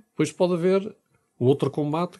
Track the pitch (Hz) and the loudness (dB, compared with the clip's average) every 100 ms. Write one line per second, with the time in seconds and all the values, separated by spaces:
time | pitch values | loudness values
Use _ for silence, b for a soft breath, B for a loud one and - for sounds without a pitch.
0 | _ - 151 - 180 175 180 190 202 - | _ -4 -2 0 -2 0 0 0 -2 -16
1 | _ _ _ - 123 143 151 156 147 160 | _ _ _ -2 2 2 0 -2 -2 -2
2 | 180 | -4